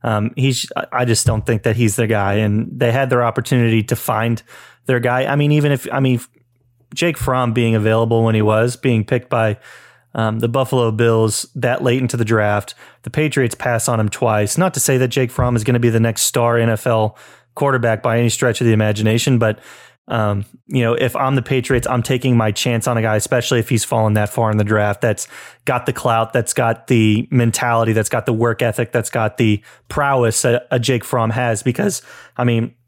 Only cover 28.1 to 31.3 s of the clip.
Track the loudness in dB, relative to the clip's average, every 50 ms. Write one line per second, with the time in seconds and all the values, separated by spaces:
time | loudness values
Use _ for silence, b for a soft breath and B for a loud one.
28.1 | -2 -4 -2 -2 0 0 0 0 0 0 0 -2 0 -2 -4 -2 -2 -4 -4 -2
29.1 | -4 -2 -2 -2 0 0 2 2 2 0 B B B B B _ -4 -2 0 0
30.1 | 2 2 2 0 0 0 0 0 0 0 0 -2 -2 -2 0 0 -2 -2 -2 -4
31.1 | -2 -2 -2 0